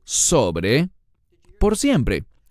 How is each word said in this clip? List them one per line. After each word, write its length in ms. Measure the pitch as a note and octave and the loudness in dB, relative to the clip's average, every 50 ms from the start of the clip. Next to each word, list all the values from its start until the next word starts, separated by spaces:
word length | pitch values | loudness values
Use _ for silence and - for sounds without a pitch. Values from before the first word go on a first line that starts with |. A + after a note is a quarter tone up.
| _ | _
sobre 840 | - - - - - F3 D3 A2+ F2+ D#2+ E2 F2 G2 A#2+ D3+ F3 F#3 _ _ _ _ _ _ _ _ _ _ _ _ - - | -8 -4 -2 0 2 2 2 2 0 -2 -2 0 0 2 0 0 -2 _ _ _ _ _ _ _ _ _ _ _ _ -4 0
por 160 | - G#3 G#3+ | 0 0 0
siempre". 480 | - - C#4+ C4 E3 A2+ G#2+ G2 D2+ - - _ _ _ _ | 0 0 0 0 0 0 -2 -4 -4 -6 -10 _ _ _ _